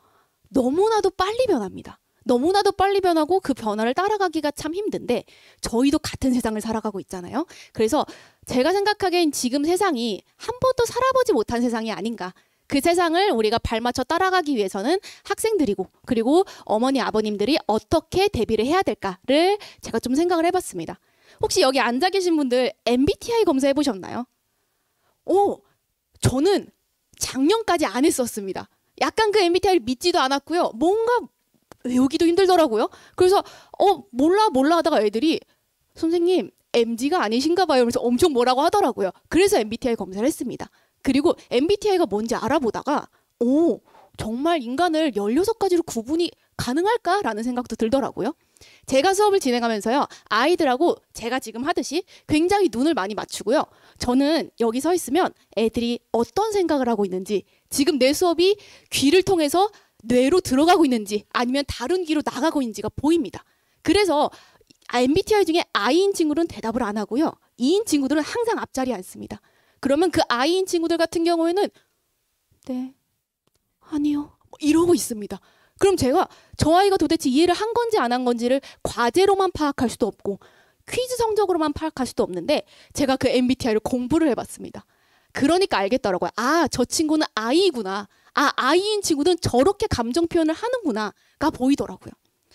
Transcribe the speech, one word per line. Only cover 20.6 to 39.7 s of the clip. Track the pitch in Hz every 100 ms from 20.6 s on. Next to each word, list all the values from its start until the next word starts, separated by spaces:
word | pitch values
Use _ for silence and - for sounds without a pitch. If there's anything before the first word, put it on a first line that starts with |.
| - 175 160 180 _ _ _ -
혹시 | 427 392
여기 | 269 269
앉아 | 233 247 359
계신 | 381 359 320
분들 | 269 247 247 - -
엠비티아이 | 247 294 - - 466 403
검사해 | 269 277
보셨나요? | 277 285 196 - 220 247 _ _ _ _ _ _ _ _ _ -
오, | 359 403 - _ _ _ _ _ -
저는 | - 262 339 349 - _ _ _ _ -
작년까지 | - 262 285 453 427 349 294
안 | 240 311
했었습니다. | 294 240 - 190 175 196 _ _ -
약간 | 285 - 440
그 | 403
엠비티아이를 | 349 359 403 359 220
믿지도 | 254 349 339
않았고요. | 262 277 - 339 254 220
뭔가 | 320 427 453 480 294 _ _ _ _ -
외우기도 | 247 247 262 311 339
힘들더라고요. | 339 381 359 311 214 311 - - -
그래서 | 370 392 - - - -
"어, | 381 359 -
몰라, | 240 302 392 427
몰라." | 262 277 339
하다가 | 320 302
애들이 | 208 214 311 - - _ _ _ _ -
"선생님, | 320 349 339 359 196 _ _
엠지가 | 240 233 226 269 359
아니신가 | 214 233 302 349 349
봐요." | 262
이러면서 | 240 240
엄청 | 240 247 359
뭐라고 | 247 247 254
하더라고요. | 320 415 330 - - - -
그래서 | 311 392 381
엠비티아이 | 214